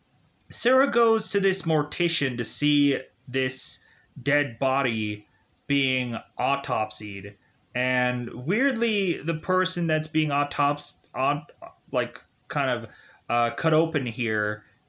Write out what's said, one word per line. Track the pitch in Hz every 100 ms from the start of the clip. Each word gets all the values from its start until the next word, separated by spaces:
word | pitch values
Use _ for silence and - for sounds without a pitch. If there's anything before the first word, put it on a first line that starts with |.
| _ _ _ _ -
Sarah | - 240 262 269
goes | 233 233 220 -
to | 202
this | 190 185
mortician | 165 156 147 - 170 - 135 120
to |
see | 117 - 147 143 143 135 - _ -
this | 131 131 - - - _ _ _ -
dead | 139 147 135 113
body | 135 135 131 110 107 104 - _ _ _ -
being | 143 135 131 123 113 - -
autopsied. | 131 135 131 117 107 - 107 98 101 - _ _ _
And | 127 127 127 123 123 120 123 135
weirdly, | 220 277 226 233 208 190 -
the | 156
person | 160 - 185 180 175 165
that's | 156 156
being | 160 151
autops-, | 143 143 - 143 147 - - _
aut-, | - 139 151 - - - - _
like, | 127 117 - - _ -
kind | 147 131
of, | 120 117 - - - -
uh, | 120 120
cut | - 160
open | 156 160 156 123
here | 110 113 107 104 107 - _